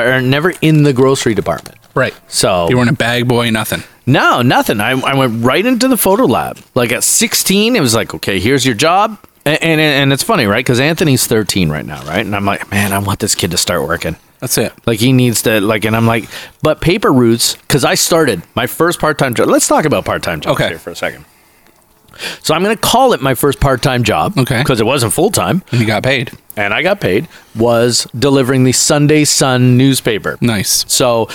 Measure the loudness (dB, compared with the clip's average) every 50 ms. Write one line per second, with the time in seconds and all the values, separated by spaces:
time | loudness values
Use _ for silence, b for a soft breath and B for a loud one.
0 | 0 2 0 2 2 2 0 0 0 -2 -2 0 2 2 4 4 4 4 4 4
1 | 2 2 2 2 0 0 -2 0 -2 -2 -4 -6 -8 -14 -20 _ _ _ _ -2
2 | -2 -2 -4 -8 _ -10 -4 -2 0 2 2 2 2 2 2 2 2 2 0 0
3 | 0 0 0 0 0 0 0 0 0 0 0 -2 -2 -4 -6 -8 -8 -12 -20 _
4 | _ 0 0 2 2 2 0 2 2 2 2 2 0 0 -2 -2 -2 -2 -2 -2
5 | -2 -2 0 0 0 0 0 0 0 0 0 2 0 0 0 0 2 2 2 2
6 | 2 2 2 2 2 2 0 0 -2 -4 -8 -12 -18 _ _ -2 0 0 -2 -2
7 | -2 -2 0 0 -2 -2 -2 -2 -2 0 0 2 2 2 0 0 0 0 0 0
8 | -2 -4 -6 -8 -6 -4 -2 0 0 2 2 2 2 0 0 0 0 2 2 2
9 | 0 0 -4 -8 -18 -20 _ _ _ -2 -2 0 0 0 2 2 2 2 2 2
10 | 2 2 2 0 0 0 0 0 2 2 0 0 0 0 0 2 2 0 0 0
11 | 0 2 2 0 0 0 0 0 0 0 0 0 0 0 -2 -4 -6 -10 -12 -12
12 | -10 -6 -6 -4 -4 -4 -4 -4 -2 -4 -4 -4 -6 -4 -4 -2 -2 -2 -2 -4
13 | -4 -4 -4 -4 -4 -4 -2 -2 -2 -2 -2 -2 -2 -2 -2 -2 -2 -2 -4 -4
14 | -4 -6 -8 -10 _ _ _ _ -8 -4 -2 -2 -2 -4 -6 -6 _ -4 -2 0
15 | 2 2 2 4 2 2 0 0 0 0 0 2 2 0 0 0 0 -2 0 0
16 | 2 0 0 0 -4 B B B B B B B -2 -2 0 0 0 0 0 0
17 | 2 2 4 4 4 4 2 2 0 -4 -4 -6 -4 -2 0 0 2 0 0 0
18 | 0 2 2 2 2 2 0 -2 -6 -8 _ -4 -4 -4 -2 0 0 0 0 0
19 | -2 -2 0 0 -2 -2 0 0 0 2 2 2 2 2 0 0 2 2 0 0
20 | 0 -2 -4 -4 -4 -6 -6 -4 -4 -4 -2 -2 -2 -4 -4 -8 -12 -14 -10 -8
21 | -8 -8 -8 -10 -16 -20 _ _ _ _ _ _ _ _ _ _ _ _ _ _
22 | _ _ B B B B B B -4 -2 0 0 0 0 -2 -2 -2 0 2 4
23 | 4 4 2 2 0 -2 0 0 0 0 0 0 0 0 0 0 0 -2 -2 0
24 | 0 0 0 0 0 -2 0 -2 -2 0 0 -2 0 0 0 0 0 0 0 0
25 | -2 -2 0 0 0 0 0 -2 -2 0 -2 -2 -4 -2 -2 -2 0 0 -2 -2
26 | -2 -2 -2 -2 -4 -6 -10 -16 _ -14 -8 -6 -4 -4 -2 -2 -2 -2 -2 -2
27 | 0 0 0 0 -2 B B B B B -4 0 0 2 2 2 2 2 0 -2
28 | -4 -6 -4 -2 0 2 2 2 2 2 2 2 2 2 2 0 0 0 2 2
29 | 2 4 4 2 2 2 0 0 0 2 2 2 4 4 4 4 4 4 2 0
30 | 0 -2 -2 -2 -4 -6 -6 -2 -2 -2 -2 -2 -2 -2 -4 -4 -4 -4 -2 0
31 | 0 2 2 0 0 B